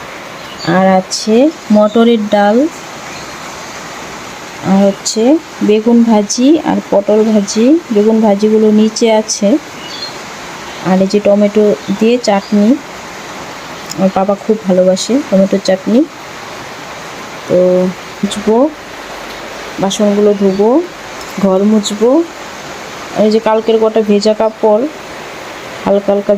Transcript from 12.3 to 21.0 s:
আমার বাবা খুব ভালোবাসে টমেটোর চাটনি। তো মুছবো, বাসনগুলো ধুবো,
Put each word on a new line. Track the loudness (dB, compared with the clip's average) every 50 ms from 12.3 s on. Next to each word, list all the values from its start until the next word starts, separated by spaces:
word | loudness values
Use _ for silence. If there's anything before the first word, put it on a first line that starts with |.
| 0 0 0 0 2 2 4 4 2 2 -2 -12 -16 -16 -16 -16 -16 -16 -14 -14 -14 -14 -14 -14 -14 -14 -14 -16 -16 -14 -14 -10 -4
আমার | 0 0 0 2
বাবা | 0 0 0 -2 -2 0
খুব | -2 -2 -2 0
ভালোবাসে | 0 2 4 4 4 2 0 0 -2 -2 -2 0 2
টমেটোর | 2 2 2 4 2 0 0 0
চাটনি। | -2 0 0 2 2 2 2 0 -4 -16 -16 -16 -16 -16 -14 -14 -14 -14 -14 -14 -14 -16 -14 -14 -14 -14 -14 -16 -16 -16 -16 -14 -14 -12 -4 0
তো | 2 2 4 4 4 2 0 0 -4 -6 -14 -16 -12 -6
মুছবো, | -6 -6 -4 -4 -2 0 2 2 2 0 -2 -6 -18 -18 -16 -16 -16 -14 -14 -14 -14 -14 -14 -14 -14 -14 -14 -14 -14 -12 -6 -4 -4
বাসনগুলো | -2 0 0 0 2 2 4 4 2 2 2
ধুবো, | 2 2 2 4 2 4 4 2 0 -2 -8 -14